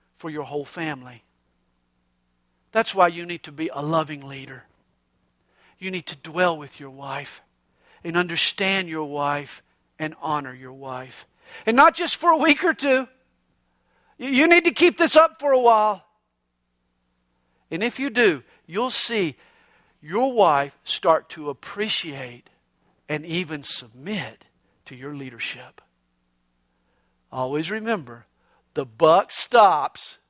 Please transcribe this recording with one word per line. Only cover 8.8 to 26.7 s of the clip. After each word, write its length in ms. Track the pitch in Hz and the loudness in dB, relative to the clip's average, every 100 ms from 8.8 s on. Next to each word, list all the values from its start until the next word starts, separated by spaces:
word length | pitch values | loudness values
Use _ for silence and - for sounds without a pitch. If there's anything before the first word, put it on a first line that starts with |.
| 180 | -4
your 160 | 160 | -8
wife 580 | 151 147 143 143 139 - _ _ _ - | -8 -4 -4 -4 -8 -18 _ _ _ -10
and 160 | 156 156 | -10 -8
honor 320 | 147 147 135 | -6 -4 -6
your 200 | 127 131 | -14 -20
wife. 540 | 135 135 127 131 - - _ - - | -16 -12 -12 -14 -20 -20 _ -20 -8
And 120 | - 240 | 0 6
not 180 | 320 | 6
just 220 | - 349 - | 6 -4 -2
for 140 | 339 | 2
a 60 | 320 | 4
week 280 | 311 294 | 4 2
or 100 | 359 | 2
two. 340 | - 277 262 262 _ _ _ _ _ _ _ _ _ _ - | 0 2 0 0 _ _ _ _ _ _ _ _ _ _ -12
You, 120 | 254 | -2
you 180 | 262 330 | 4 6
need 160 | 339 | 6
to 80 | 339 | 4
keep 260 | 233 349 233 | 4 4 4
this 160 | 330 | 4
up 240 | 302 320 - | 6 6 4
for 140 | 285 | 2
a 80 | 262 | 4
while. 440 | 240 220 214 190 _ _ _ _ _ _ _ _ _ _ _ _ _ _ _ _ - | 6 6 4 0 _ _ _ _ _ _ _ _ _ _ _ _ _ _ _ _ -10
And 140 | 165 | -6
if 160 | 226 - | -4 -4
you 100 | 269 | -6
do, 320 | 226 226 147 - _ - | 2 2 2 -6 _ -12
you'll 240 | 170 247 | -6 -4
see 460 | - - 226 170 131 _ _ _ _ _ _ | -4 -4 -2 -4 -6 _ _ _ _ _ _
your 320 | 147 190 262 | -8 -2 0
wife 440 | 247 185 143 143 - | 4 4 4 0 -8
start 440 | - - 190 160 - | -10 -2 2 2 0
to 200 | - 147 | -14 -10
appreciate 1000 | 135 - - 214 - 170 135 127 120 _ _ _ _ _ _ - | -12 -12 -8 -4 -4 -6 -12 -14 -18 _ _ _ _ _ _ -10
and 160 | 151 | -8
even 380 | 165 165 170 151 | -6 -6 -6 -8
submit 840 | 135 - 123 117 147 208 123 113 _ _ _ _ | -8 -8 -12 -18 -10 -10 -10 -16 _ _ _ _
to 100 | - | -20
your 200 | 127 139 | -18 -14
leadership. 680 | 147 135 117 - 117 98 _ _ _ _ _ _ _ _ _ _ | -14 -14 -12 -12 -12 -18 _ _ _ _ _ _ _ _ _ _